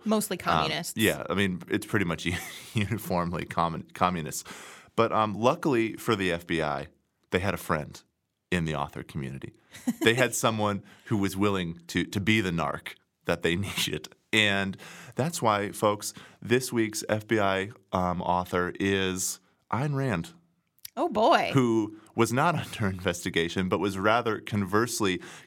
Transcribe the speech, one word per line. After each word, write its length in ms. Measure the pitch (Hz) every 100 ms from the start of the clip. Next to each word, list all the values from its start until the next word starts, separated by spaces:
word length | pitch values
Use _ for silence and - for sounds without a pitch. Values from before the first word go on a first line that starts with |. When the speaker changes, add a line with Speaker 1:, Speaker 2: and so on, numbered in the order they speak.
Speaker 1:
Mostly 360 | 214 214 214 180
Speaker 2:
um, 40 |
Speaker 1:
communists. 520 | - 165 156 151 170 -
Speaker 2:
yeah, 260 | 104 73 -
I 40 |
mean, 280 | 92 98 87 -
it's 180 | 107 -
pretty 180 | 107
much 220 | 87 80 - - -
<laughs> 240 | - -
uniformly 680 | 113 101 107 - 90 87 85
commun-, 420 | - - 85 80 -
communists. 480 | - 90 90 73 - - - - - - -
But, 160 | 113
um, 220 | 101 107
luckily 600 | 101 117 165 170 120 113
for 220 | - - 104
the 160 | 95
F 140 | 85 -
B 160 | 82
I, 260 | 76 69 - _ _ _ _
they 80 | 92
had 160 | 98
a 40 | 82
friend 440 | - 80 73 - - _ _ _ _
in 140 | 90
the 100 | 80
author 300 | 73 73 -
community. 480 | - - 67 67 - - _ - - 240
They 120 | -
had 200 | 120 123
Speaker 1:
<laughs> 100 | -
Speaker 2:
someone 380 | 123 110 104 101 - -
who 120 | - 110
was 200 | 98 95
willing 420 | 104 98 87 85 -
to, 180 | 90 -
to 140 | 104
be 200 | 101 110
the 100 | 92
narc 440 | 85 73 76 - - _ _ -
that 160 | 85
they 120 | 87 85
<laughs> 100 | 95
needed. 400 | - - 76 - - _
And 440 | 110 104 98 95 95 - - -
that's 260 | - 143 170
why, 300 | 117 104 101
folks, 420 | - 107 104 - - - -
this 300 | 101 123 127
week's 320 | 120 110 - -
F 200 | 107 104
B 100 | 110
I, 320 | 98 95 101 - _
um, 280 | 92 90 87
author 520 | - 90 90 92 87 -
is 580 | 98 98 95 92 - - _ _ -
Ayn 220 | 107 147
Rand. 360 | 139 135 92 85 - _ _ _ _ - -
Speaker 1:
Oh, 120 | 330
boy. 420 | 214 233 262 143
Speaker 2:
Who 420 | 139 123 113 104 - - -
was 160 | 113
not 220 | 120 165
<laughs> 120 | 165 -
under 220 | - 101
investigation, 800 | 95 90 87 98 85 85 95 92
but 100 | 95
was 180 | 98 95
rather 440 | 101 117 117 104
conversely 800 | - 104 95 104 120 - 101 90 - -